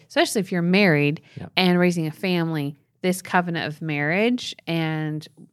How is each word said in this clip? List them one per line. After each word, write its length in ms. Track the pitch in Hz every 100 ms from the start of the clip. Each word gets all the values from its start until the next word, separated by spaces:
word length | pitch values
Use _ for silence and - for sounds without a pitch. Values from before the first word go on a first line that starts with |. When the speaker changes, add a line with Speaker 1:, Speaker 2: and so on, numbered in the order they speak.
| _
Speaker 1:
especially 320 | 277 330 220
if 100 | 185
you're 100 | 180
married 600 | 175 190 196 147 147 156 - -
Speaker 2:
Yeah. 80 | - -
Speaker 1:
and 220 | 185 180
raising 280 | 180 170 156
a 40 |
family. 640 | - 190 175 165 156 143 147 _ _
This 200 | 185 185
covenant 440 | - 185 175 165 110
of 80 | 151
marriage 720 | 160 147 147 185 233 247 - - -
and 580 | 165 160 156 156 151 - - -